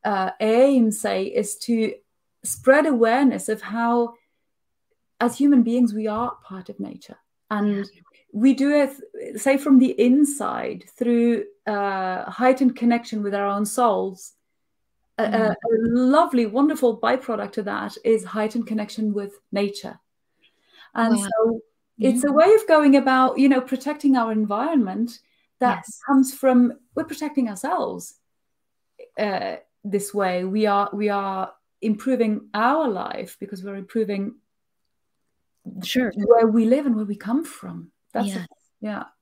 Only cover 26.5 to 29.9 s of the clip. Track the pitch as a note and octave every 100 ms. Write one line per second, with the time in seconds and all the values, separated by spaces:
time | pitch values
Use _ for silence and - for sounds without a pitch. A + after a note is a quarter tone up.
26.5 | B3 A#3+ - _ - D#4+ D4+ D4+ D4 A#3
27.5 | F#3+ C#4+ F4 - F3 - _ _ _ _
28.5 | _ _ _ _ _ - - G#3 F#3+ G2
29.5 | E2 _ _ G#3